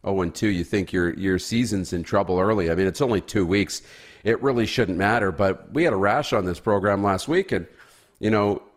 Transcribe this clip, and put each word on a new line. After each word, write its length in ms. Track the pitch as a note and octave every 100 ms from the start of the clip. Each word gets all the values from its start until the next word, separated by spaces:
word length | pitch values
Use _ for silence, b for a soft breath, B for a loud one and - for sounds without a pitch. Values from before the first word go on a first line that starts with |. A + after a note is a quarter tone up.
oh 180 | G2 G2
and 140 | F2 -
two, 140 | A2
you 140 | F2+
think 300 | E2+ G#2 F2+
your, 220 | F#2 F2 -
your 240 | F#2+ F#2
season's 540 | - A2+ A#2+ G2+ F2
in 100 | F2
trouble 360 | D#2+ G2+ F#2 F#2
early. 300 | F#2+ G#2+ E2
I 60 | E2
mean, 100 | F#2+
it's 160 | F2
only 180 | C#3 G#2
two 280 | - G#2+ E2+
weeks. 340 | G2+ F#2 - B B B B
It 160 | G2+ A2+
really 240 | C3+ A#2+ G#2+
shouldn't 320 | - G2+ F2+
matter, 320 | G2+ A#2 G2+
but 420 | D#2+ G2 F#2 -
we 100 | C#3
had 100 | E3+
a 40 | G2+
rash 340 | G2 B2 D3
on 140 | A#2 F2+
this 140 | F2
program 420 | - G2+ G2 G2
last 240 | G2+ F#2 -
week, 240 | E3+ F#3+
and, 140 | G2+ E2 B B B B B
you 100 | G#2+
know 320 | A2 G2+ G2+ -